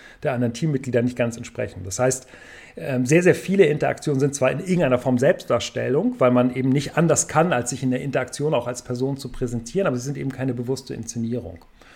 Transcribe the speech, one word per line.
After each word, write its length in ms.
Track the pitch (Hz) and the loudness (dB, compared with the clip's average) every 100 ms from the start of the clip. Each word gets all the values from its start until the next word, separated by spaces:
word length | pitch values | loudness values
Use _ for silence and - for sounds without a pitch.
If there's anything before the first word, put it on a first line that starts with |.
| - - | -20 -8
der 100 | 147 | -4
anderen 200 | 123 120 | -2 -2
Teammitglieder 480 | 113 160 135 127 120 | 0 -2 -2 0 0
nicht 120 | 123 123 | 0 0
ganz 220 | 120 117 | -2 -4
entsprechen. 460 | 120 - 104 95 95 | -12 -8 -8 -8 -10
Das 140 | 95 | -2
heißt, 280 | 127 131 - - - - - - | 0 0 -8 -20 -20 -20 -20 -12
ähm, 300 | 156 127 127 | -4 -2 4
sehr, 180 | 160 | 6
sehr 100 | 180 | 6
viele 320 | - - 196 156 | 4 2 4 4
Interaktionen 520 | 151 135 135 - 135 | 4 0 -2 -2 0
sind 160 | 143 143 | 0 2
zwar 160 | 131 | 0
in 80 | 139 | 0
irgendeiner 380 | 185 180 143 123 | 0 2 4 2
Form 200 | 135 123 | 2 4
Selbstdarstellung, 1000 | 135 - - 120 - 120 120 143 240 247 | 4 2 0 -2 0 -4 -2 0 0 2
weil 120 | 127 | 4
man 220 | 123 127 | 4 2
eben 140 | 127 131 | 0 0
nicht 300 | 139 - - | 0 0 2
anders 320 | 165 139 - | 4 2 2
kann, 240 | 151 175 | 2 2
als 160 | 127 117 | 0 -2
sich 120 | 135 | -4
in 100 | 131 | -2
der 100 | 127 | -2
Interaktion 520 | 143 135 127 - 147 | -2 -4 -4 -4 0
auch 140 | 139 117 | 0 -2
als 140 | 127 | -8
Person 340 | - 123 135 139 | -8 -4 -2 -4
zu 160 | 123 | -8
präsentieren, 560 | - 123 117 113 190 185 | -6 -4 -4 -4 -2 0
aber 80 | 123 | -2
sie 80 | |
sind 140 | 131 139 | -4 -6
eben 160 | 139 | -6
keine 200 | 131 131 | -4 -4
bewusste 420 | 123 123 135 - - | -4 -4 -6 -6 -10
Inszenierung. 640 | 113 117 113 120 90 87 - _ - | -8 -6 -4 -4 -8 -14 -20 _ -20